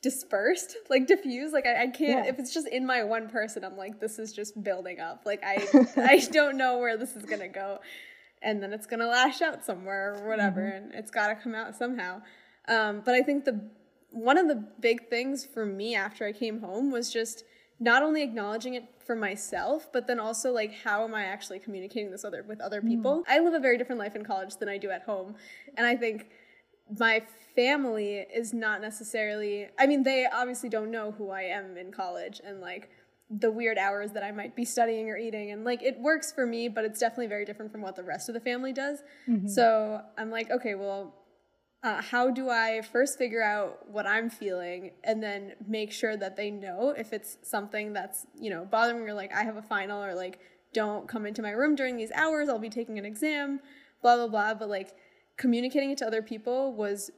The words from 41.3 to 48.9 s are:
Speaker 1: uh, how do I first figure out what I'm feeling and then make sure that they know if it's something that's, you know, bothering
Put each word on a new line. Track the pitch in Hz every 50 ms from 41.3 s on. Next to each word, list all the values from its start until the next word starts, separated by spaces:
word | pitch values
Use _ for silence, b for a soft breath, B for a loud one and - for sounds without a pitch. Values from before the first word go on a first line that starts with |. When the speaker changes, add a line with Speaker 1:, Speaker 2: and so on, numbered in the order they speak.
| _ _ _ _ _ _ _ _ _ _ -
Speaker 1:
uh, | 233 208 160
how | 202 - - 240 247 262
do | 254 262 262 262
I | 240 226 226 226 220 220
first | 220 - - 240 262 277 - -
figure | 262 240 214 226 220
out | 208 208 208 202 170 - - - -
what | 208 208 202 196
I'm | 208 220 233 233
feeling | 226 - 208 202 185 180 175 175 180 180 185 190 - - -
and | - 220 220
then | 220 208 202 202 196 196 - _ 220 196
make | 220 220 214 208
sure | 214 - - 220 214
that | 214 196 190 196 208
they | 208 208
know | 208 202 196 190 175 185 233 277 294 -
if | 220 - -
it's | 208 208 - - _ _
something | - - 214 202 208 - 214 208 214 208
that's, | 202 180 202 - - - _ _ -
you | - 220
know, | 190 165 175
bothering | 196 - 220 233 240